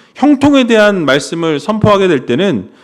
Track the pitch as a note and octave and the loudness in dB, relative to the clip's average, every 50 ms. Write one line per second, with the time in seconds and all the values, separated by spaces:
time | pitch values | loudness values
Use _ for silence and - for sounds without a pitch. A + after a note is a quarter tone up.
0 | _ _ _ - - D4 D4 C4 C4+ D4 C#4+ C4+ B3+ A#3 A#3 G#3+ G#3 G#3 G3+ F#3+ | _ _ _ -2 0 2 2 2 2 2 2 2 2 2 2 2 4 2 2 0
1 | D#3+ C3+ C3 D3 - - F3+ E3 E3+ E3 D3+ C#3+ C#3 - G#3+ G#3+ G#3+ A3 G#3 G3 | 0 0 0 0 -2 -4 -8 -6 -4 -4 -4 -4 -4 -4 -4 -2 0 2 2 2
2 | G3 F#3 E3 C3 - - A#2+ C3+ F#3+ G3+ D#3 G#2 F2+ - - _ | 2 0 0 -2 -2 -2 -2 -2 0 -2 -2 -4 -6 -10 -18 _